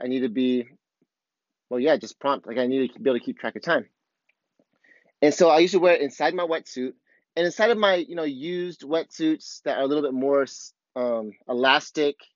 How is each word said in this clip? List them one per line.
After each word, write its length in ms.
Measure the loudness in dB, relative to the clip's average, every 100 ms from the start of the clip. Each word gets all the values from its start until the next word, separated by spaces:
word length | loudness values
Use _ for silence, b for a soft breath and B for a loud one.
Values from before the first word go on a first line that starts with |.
I 60 | -6
need 140 | -4
to 80 | -2
be, 340 | 0 0 0 -4 _ _ _ _ _ _ _ _ _ _
well, 120 | -2
yeah, 160 | 2 0
just 240 | -2 -6
prompt. 260 | -4 -4 -4
Like, 100 | -4
I 80 | -2
need 280 | -2 -4
to 60 | -4
be 80 | -2
able 100 | -2
to 60 | -4
keep 140 | -8
track 180 | -8 -8
of 40 |
time. 280 | -2 -2 -4 _ _ _ _ _ _ _ _ b b b b _
And 120 | 2
so 160 | 6 6
I 100 | 6
usually 240 | 4 4
wear 120 | 4 4
it 60 |
inside 320 | 2 -2 -2
my 120 | -2 -4
wetsuit, 480 | -4 -6 -8 -8 -10 _ _ _ -4
and 100 | -2
inside 260 | 2 2
of 60 | 4
my, 180 | 2 2
you 200 | -2 -6
know, 80 |
used 600 | -6 -6 -6 -6 -6 -10
wetsuits 800 | -4 -4 -4 -2 -2 -2 -6 -10
that 160 | -4 -2
are 40 |
a 20 | 0
little 180 | 0
bit 100 | -2
more, 320 | -2 0 2 0 -6 -20 _ _ -4
um, 360 | -2 -2 -6 -12 -6
elastic, 640 | 0 2 2 0 -2 -2 -4 _